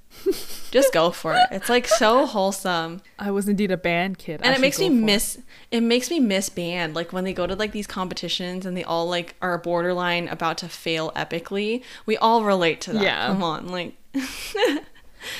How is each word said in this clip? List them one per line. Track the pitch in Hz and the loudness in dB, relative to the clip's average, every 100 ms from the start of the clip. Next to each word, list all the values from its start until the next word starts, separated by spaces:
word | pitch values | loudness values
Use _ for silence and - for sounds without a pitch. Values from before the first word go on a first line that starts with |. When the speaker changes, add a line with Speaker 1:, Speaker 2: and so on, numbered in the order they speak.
| - - - - - - - | -20 -6 -2 -2 -4 -8 0
Speaker 1:
just | - 277 | 4 4
go | 165 170 | 4 2
for | 170 160 | 2 0
it. | 156 185 | 2 2
It's, | 196 - | 0 0
like, | 240 240 | 0 2
so | - 214 247 294 | 4 6 6 4
wholesome. | 214 190 196 190 175 165 170 - - | 2 0 0 -2 -2 -2 -8 -16 -8
Speaker 2:
I | 202 | -4
was | 202 202 | -2 0
indeed | 196 208 | 0 2
a | 185 | 0
band | 175 170 190 190 | 0 0 0 -4
kid. | - 151 | -8 -2
Speaker 1:
And | 240 | 2
Speaker 2:
I | |
Speaker 1:
it | 262 | 4
Speaker 2:
should | |
Speaker 1:
makes | 262 285 | 4 2
Speaker 2:
go | |
Speaker 1:
me | 381 | 4
Speaker 2:
for | 254 | 4
it. | 220 | 4
Speaker 1:
miss, | 208 - - - - - | 4 0 -6 -14 -20 -4
it | 233 | 0
makes | 233 247 247 | 2 2 2
me | 349 | 2
miss | 240 196 196 | 2 2 0
band. | - 170 175 165 156 | -4 -4 -2 -2 -4
Like, | 170 | -6
when | 185 | -4
they | 190 | -4
go | 185 175 | -2 -2
to, | 190 | -2
like, | 214 | -4
these | 214 202 | -4 -8
competitions | - 185 - 175 - 180 185 185 | -6 -6 -6 -6 -4 -4 -6 -6
and | 180 | -6
they | |
all, | - 165 170 | -4 -2 0
like, | 175 170 - | -2 -4 -6
are | 185 175 | -4 -2
borderline | 170 175 175 180 180 175 175 | -2 0 0 0 0 -2 -4
about | 165 165 160 | -4 -4 -4
to | 170 | -8
fail | - - 160 160 - | -8 -4 -2 -2 -4
epically. | 151 165 165 196 208 233 - - - | -6 -6 -6 -4 -2 -4 -6 -10 -2
We | 214 | 2
all | 226 226 | 4 4
relate | 208 190 170 156 | 4 4 4 0
to | - | -2
that. | 226 | 0
Speaker 2:
Yeah. | 196 101 214 | 2 2 0
Speaker 1:
Come | 190 | 0
on, | 170 151 180 | 0 -2 -4
like. | 180 170 - - | -6 -6 -10 -8
<laughs> | 269 262 - - 403 415 294 - - - - - | -6 -6 -8 -8 0 0 0 -6 -16 -20 -16 -12